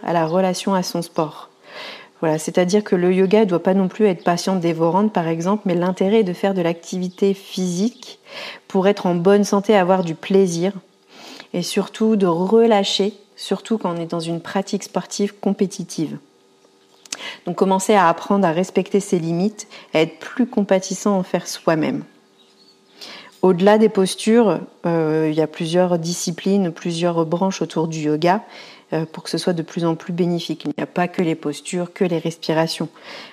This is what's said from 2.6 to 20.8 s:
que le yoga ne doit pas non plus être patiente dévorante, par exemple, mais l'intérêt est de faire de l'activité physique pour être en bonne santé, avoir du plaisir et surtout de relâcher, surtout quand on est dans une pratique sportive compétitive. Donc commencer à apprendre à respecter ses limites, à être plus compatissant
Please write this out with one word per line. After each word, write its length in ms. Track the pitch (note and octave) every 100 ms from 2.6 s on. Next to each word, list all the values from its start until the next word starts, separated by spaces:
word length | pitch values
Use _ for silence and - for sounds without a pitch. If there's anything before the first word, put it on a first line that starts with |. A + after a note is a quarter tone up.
| F3+ G#3
que 140 | G#3+ F#3
le 180 | F3+
yoga 260 | F#3 F#3+ G#3
ne 40 |
doit 180 | G#3+ E3+
pas 120 | F#3+
non 140 | F#3+ F#3
plus 180 | - G#3+
être 180 | E3+
patiente 360 | - F3 - F#3+
dévorante, 520 | E3+ D#3+ E3 F#3 G#3
par 160 | G3 D#3+
exemple, 340 | E3 F3 G#3
mais 120 | F#3+ F3
l'intérêt 440 | F3+ F3+ F#3+ A3+
est 40 |
de 80 | F#3
faire 220 | F3+ G3
de 80 | F#3+
l'activité 720 | E3+ E3+ - F#3 F3+ - G3
physique 840 | G3 - - F3+ F3 A3 - - - - - - - -
pour 220 | G3 F#3+
être 180 | G3+ F#3
en 80 |
bonne 300 | F3 F3+ G#3
santé, 320 | G3 G3+ G3 G#3
avoir 260 | F3+ F#3
du 140 | E3+ D#3
plaisir 560 | - F#3+ F#3+ E3+ F#3 F#3+ - _ _ - - - -
et 100 | F3+
surtout 540 | E3+ G3+ F#3+ - A3 A3
de 100 | F#3
relâcher, 880 | E3 F#3 A3+ A3+ G#3 G3 - G3 - _ -
surtout 420 | - G3 - G#3+
quand 180 | F3+ E3+
on 40 |
est 100 | E3
dans 100 | E3+
une 200 | E3 E3+
pratique 420 | - G3 G3 G3
sportive 520 | - F#3 - - G3+ -
compétitive. 800 | G3+ G#3 F#3+ - E3 - D3 D3+ _ _ _ _ _ _ _ _ - - - - -
Donc 100 | E3
commencer 380 | F#3+ F#3+ -
à 140 | G#3 F#3
apprendre 360 | - - G3+ F3+
à 40 |
respecter 480 | D#3+ F#3 G3 F#3 G3+
ses 200 | F#3+ F3
limites, 500 | E3 E3+ G3+ - - - -
à 80 | D#3
être 180 | D#3+ -
plus 280 | - - A#3
compatissant 720 | - G3 F#3+